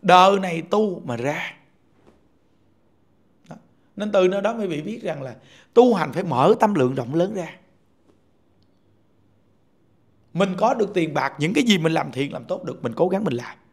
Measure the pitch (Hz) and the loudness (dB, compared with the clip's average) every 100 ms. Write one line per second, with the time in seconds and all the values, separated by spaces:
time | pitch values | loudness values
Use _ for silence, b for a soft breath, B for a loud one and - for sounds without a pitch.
0 | 170 180 185 196 185 165 165 208 214 175 | 6 8 8 4 -2 -6 -2 0 0 -2
1 | - 117 127 151 - - _ _ _ _ | -6 -4 -4 -4 -8 -14 _ _ _ _
2 | _ _ _ _ _ _ _ _ _ _ | _ _ _ _ _ _ _ _ _ _
3 | _ _ _ _ _ - _ _ _ - | _ _ _ _ _ -20 _ _ _ -10
4 | 208 208 185 196 196 233 202 151 160 233 | 0 2 2 2 -2 -4 -6 -6 -8 -10
5 | 208 151 135 113 b b b - 247 208 | -8 -10 -10 -16 b b b 4 6 4
6 | 143 127 185 123 147 233 214 196 127 135 | 0 -4 -2 2 4 4 2 2 0 -2
7 | 117 156 180 214 165 - _ _ _ _ | -4 -2 -2 -4 -10 -14 _ _ _ _
8 | _ _ _ _ _ _ _ _ _ _ | _ _ _ _ _ _ _ _ _ _
9 | _ _ _ _ _ _ _ _ _ _ | _ _ _ _ _ _ _ _ _ _
10 | _ _ _ 165 196 185 220 247 202 185 | _ _ _ -2 -2 2 0 0 -2 -2
11 | 156 143 135 - 151 214 240 196 160 160 | -2 -2 -4 -2 -2 0 2 2 2 0
12 | 147 123 143 - - 185 - 127 - 113 | -4 -6 -6 -8 -8 -8 -8 -8 -8 0
13 | 175 196 208 123 123 - _ | 0 0 -2 -4 -8 -18 _